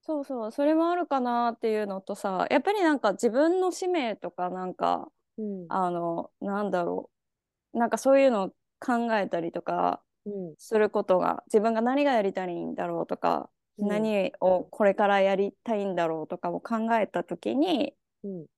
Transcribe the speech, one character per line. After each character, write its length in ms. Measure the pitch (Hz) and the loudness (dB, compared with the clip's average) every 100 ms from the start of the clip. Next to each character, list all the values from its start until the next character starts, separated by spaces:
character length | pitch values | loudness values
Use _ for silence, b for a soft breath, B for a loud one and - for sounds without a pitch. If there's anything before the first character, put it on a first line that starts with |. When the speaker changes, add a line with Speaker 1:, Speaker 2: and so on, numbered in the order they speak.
Speaker 1:
そ 200 | - 311 | -4 -6
う 40 | |
そ 220 | 277 254 214 | -4 -6 -6
う、 60 | |
そ 120 | 240 | 0
れ 100 | 285 | 2
も 160 | 320 330 | 4 2
あ 40 | |
る 120 | 349 330 | 0 0
か 140 | 277 | 0
な 320 | 247 240 240 | 0 0 0
っ 60 | 233 | 0
て 120 | 233 | -2
い 120 | 214 | 0
う 40 | 208 | -2
の 140 | 190 | -6
と 140 | - | -8
さ、 320 | 202 202 185 175 | -6 -4 -2 2
や 80 | 294 | 2
っ 40 | |
ぱ 100 | 320 | 2
り 100 | 415 | 2
な 120 | 339 | 2
ん 60 | 285 | 4
か 120 | 214 | 2
自 180 | 185 233 | 2 0
分 300 | 226 311 370 | 4 4 4
の 100 | 370 | 0
使 180 | 349 370 | 0 -2
命 280 | 349 240 196 | 0 -2 -6
と 140 | 175 | -10
か 180 | - 180 | -6 -6
な 160 | 185 | -4
ん 100 | 185 | -8
か、 360 | - 170 175 - _ _ - | -2 0 0 -4 _ _ -10
Speaker 2:
う 60 | |
ん。 240 | 214 196 170 | -8 -8 -4
Speaker 1:
あ 200 | 190 180 | -2 0
の、 400 | 175 170 170 - _ | -2 -4 -4 -8 _
な 220 | 196 202 | -6 -4
ん 80 | 208 | -2
だ 120 | 180 | -2
ろ 280 | 170 185 - _ _ _ _ _ _ | -2 -4 -8 _ _ _ _ _ _
う、 40 | 233 | -2
な 80 | 233 | -2
ん 40 | |
か 80 | 226 | 0
そ 160 | 262 | 4
う 60 | 269 | 6
い 60 | 269 | 6
う 40 | |
の 140 | 226 | 2
を 40 | 196 _ _ _ | -2 _ _ _
考 320 | - 240 233 220 | -2 -2 0 -2
え 120 | 190 | -2
た 120 | 175 | -4
り 120 | 165 | -4
と 80 | 170 | -6
か 400 | 175 175 180 - _ _ | -4 0 0 -2 _ _
Speaker 2:
う 60 | - | -12
ん。 240 | 202 180 151 | -10 -10 -14
Speaker 1:
す 180 | - 220 | -2 2
る 140 | 208 | 2
こ 140 | 214 | 0
と 140 | 202 185 | 2 2
が、 260 | 175 - _ | 2 -2 _
自 140 | 220 | 2
分 140 | 220 | 2
が 80 | 220 | 0
何 220 | 233 269 | 0 2
が 80 | 285 | 2
や 100 | 240 | 2
り 100 | 196 | 0
た 140 | 190 185 | -2 -6
い 80 | |
ん 200 | 170 165 | -6 -8
だ 120 | 160 175 | -6 -4
ろ 160 | 170 | -4
う 40 | 170 | -4
と 100 | 180 | -2
か、 340 | 175 170 - _ _ - | 0 0 -4 _ _ -6
Speaker 2:
う 80 | |
ん。 40 | 202 | -2
Speaker 1:
何 440 | 208 220 208 185 - | 0 0 0 -2 0
を 240 | 185 185 | 2 2
こ 200 | 180 - | -2 2
れ 100 | 202 | 2
か 140 | 196 208 | 4 2
ら 120 | 202 | 4
や 160 | 190 196 | 4 2
り 160 | 202 - | -2 -4
た 140 | - 214 | -4 -2
い 80 | |
ん 100 | 202 | -2
だ 120 | 180 170 | -2 -2
ろ 160 | 160 | -2
う 40 | 156 | -6
と 120 | 180 | -8
か 120 | 175 | -6
を 100 | 175 | -6
考 320 | - 226 226 226 | -4 -4 0 0
え 100 | 196 | 0
た 160 | 175 | -4
時 320 | 175 175 - | -6 -6 -4
に、 400 | 240 339 294 - _ _ _ | 0 0 0 -2 _ _ _
Speaker 2:
う 40 | 202 | -12
ん。 180 | 185 147 | -12 -14